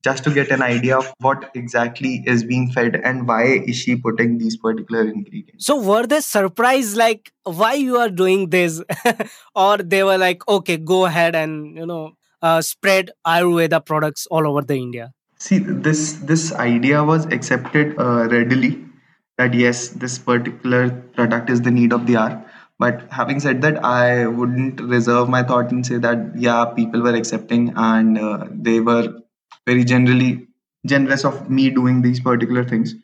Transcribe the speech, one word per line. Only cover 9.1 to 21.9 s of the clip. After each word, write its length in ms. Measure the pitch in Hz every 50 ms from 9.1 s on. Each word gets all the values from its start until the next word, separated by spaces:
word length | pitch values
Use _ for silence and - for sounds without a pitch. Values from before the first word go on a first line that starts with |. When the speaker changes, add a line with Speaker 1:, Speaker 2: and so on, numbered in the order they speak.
| 226 - 208 - - - - _ _
Speaker 2:
Or 220 | 214 190 196 208
they 260 | 202 190 170 196 190 196
were 140 | 196 190
like, 280 | 185 185 180 180 175 -
"Okay, 300 | - 202 196 - - 175
go 300 | 156 160 156 185 185 185
ahead 300 | 175 156 175 170 170 170
and, 420 | 160 160 156 156 151 151 151 156
you 80 | 160 165
know, 320 | 170 175 160 156 160 _ _ _ _ _ _
uh, 200 | - 165 165 165
spread 500 | 156 - - _ - 196 190 190 190 - - _ _
Ayurveda 600 | 165 165 175 180 180 170 170 165 156 165 160 -
products 400 | - 156 156 151 151 147 - - -
all 160 | 170 160 156
over 160 | 151 139 147
the 140 | 139 123 147
India"? 380 | 131 123 123 120 120 117 127 _ _ _ _ _
Speaker 1:
See, 220 | _ - - 196 170
this, 540 | - - 135 131 135 156 156 151 - - -
this 380 | - 143 143 165 160 160 160
idea 500 | - - 123 120 120 117 123 135 147 147 151
was 220 | 156 160 165 156
accepted, 680 | - - 120 - - 127 123 127 - - 151 151 151 -
uh, 300 | - 123 123 120 120 117
readily 560 | 113 120 117 117 120 131 131 127 123 139 - - - _ _ _ _ _ _ _ _ _
that 160 | - 127 123 120
yes, 360 | 120 123 120 120 120 - -
this 280 | - - 127 127 123
particular 720 | - - 127 123 117 120 123 - - - 127 123 123 127 123
product 600 | 123 - - - _ - 120 110 113 117 117 -
is 120 | 123 117
the 100 | 120 123
need 220 | 120 123 120 117